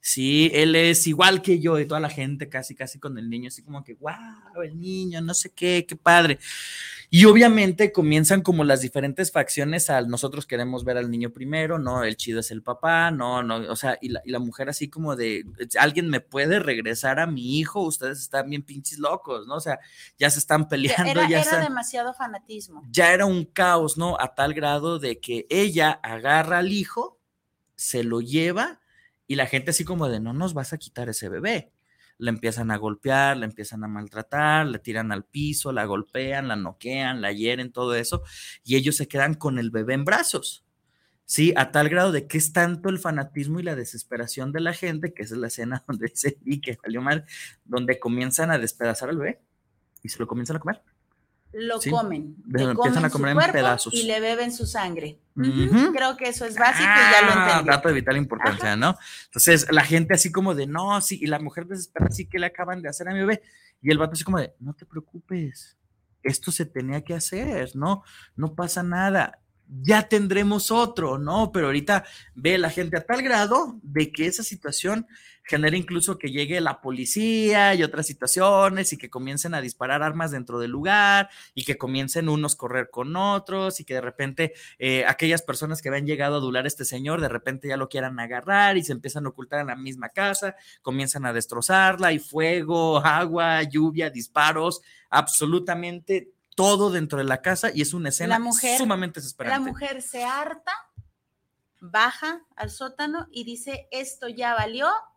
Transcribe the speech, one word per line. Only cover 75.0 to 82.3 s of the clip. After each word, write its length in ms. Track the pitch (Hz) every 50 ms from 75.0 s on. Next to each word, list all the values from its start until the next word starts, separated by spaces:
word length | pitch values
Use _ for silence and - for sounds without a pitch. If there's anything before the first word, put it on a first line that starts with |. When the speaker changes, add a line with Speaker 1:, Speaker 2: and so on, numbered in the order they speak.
| 226 _ - - - - - _ _ -
Speaker 1:
genera 280 | - 147 151 156 156
incluso 420 | 185 170 - 180 170 170 - 185 -
que 140 | - 143
llegue 280 | 131 143 147 143 175 180
la 200 | 165 147 131 -
policía 920 | - 135 127 127 127 120 - 208 220 226 226 220 220 214 214 208 202 202 196
y 80 | 180 160
otras 200 | 151 - 147 156 -
situaciones 840 | 143 _ 127 127 - 180 185 196 202 190 196 196 190 196 185 -
y 40 | 156 123
que 120 | - 120
comiencen 440 | - 127 131 135 139 143 - 170 165
a 60 | 147
disparar 420 | 131 123 - _ 127 127 139 147
armas 300 | 151 156 151 165 165 160
dentro 260 | 143 131 123 120 120 120
del 140 | 120 120
lugar 580 | 123 139 151 185 202 208 208 202 202 196 196 196 - - - - _
y 100 | 135 127
que 140 | - 139 -
comiencen 500 | - 123 131 135 135 135 - 165 165
unos 260 | 160